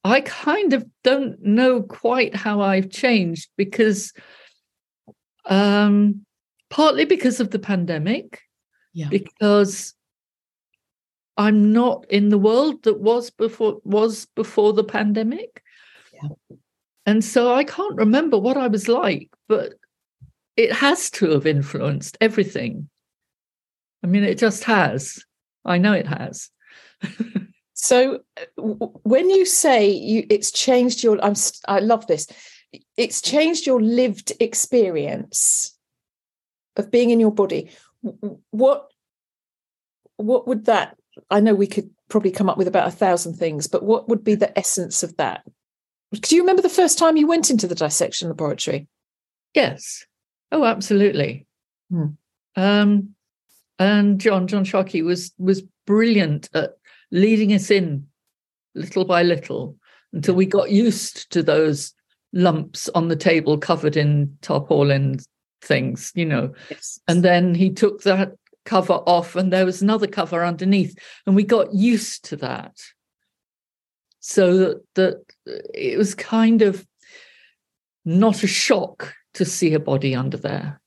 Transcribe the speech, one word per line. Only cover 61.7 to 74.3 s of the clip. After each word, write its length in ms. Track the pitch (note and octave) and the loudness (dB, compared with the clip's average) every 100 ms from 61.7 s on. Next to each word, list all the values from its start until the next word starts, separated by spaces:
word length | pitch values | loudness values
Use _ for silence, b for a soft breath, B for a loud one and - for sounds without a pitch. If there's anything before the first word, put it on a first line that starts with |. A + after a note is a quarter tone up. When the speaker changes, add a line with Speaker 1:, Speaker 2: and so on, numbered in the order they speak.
| C#3+ - _ _ _ _ | -2 -8 _ _ _ _
Speaker 1:
lumps 560 | F3+ F3+ D#3 D3+ - - | 0 2 0 -6 -12 -4
on 180 | F3 E3 | -2 -2
the 80 | D#3 | 0
table 400 | F3+ E3 D3+ D3+ | 2 2 2 -2
covered 400 | - E3 D3+ D3+ | 0 -2 0 0
in 400 | D3 D3 C#3+ - | 0 0 -2 -6
tarpaulin 760 | - C#3+ D3 D3+ C#3+ C#3 C#3 C3+ - _ _ _ | -6 -6 0 0 2 2 -2 -4 -12 _ _ _
things, 500 | - C#3+ C3 - - | -4 -2 -2 -8 -10
you 100 | - | -6
know. 280 | E3 C3 C3 - - | -2 -2 -4 -10 -20
Speaker 2:
Yes. 300 | - - - - | -18 -18 -10 0
Speaker 1:
And 140 | F3 | 2
then 320 | F3 F3 F3+ | 4 4 2
he 160 | F3 F#3+ | 2 0
took 320 | F#3+ G#3 G3+ | 2 -2 0
that 300 | G3 F#3+ F#3+ - _ _ | -2 0 -2 -6 _ _
cover 360 | - G#3 F3+ F3 - | -2 0 2 0 2
off 280 | F3 F3 F3+ | 2 0 -4
and 160 | F#3+ | 0
there 120 | F#3 | 2
was 160 | F#3 F3+ | 0 0
another 260 | G3 A3 G3+ | 0 0 -2
cover 380 | G3 D#3+ E3+ | -4 -4 -2
underneath, 520 | E3+ E3 F#3+ G3 F3 - B B - | -4 -2 0 2 0 -6 B B 0
and 80 | |
we 100 | G3 | 2
got 280 | G3+ A3+ F#3 | 4 2 2
used 520 | G3+ A#3 A3 - - - | 0 2 0 -4 -14 -14
to 100 | C#3+ | -10
that. 400 | B2+ B2 - _ - _ _ _ _ _ _ _ _ _ _ _ _ _ | -8 -10 -12 _ -20 _ _ _ _ _ _ _ _ _ _ _ _ _
So 380 | - | -2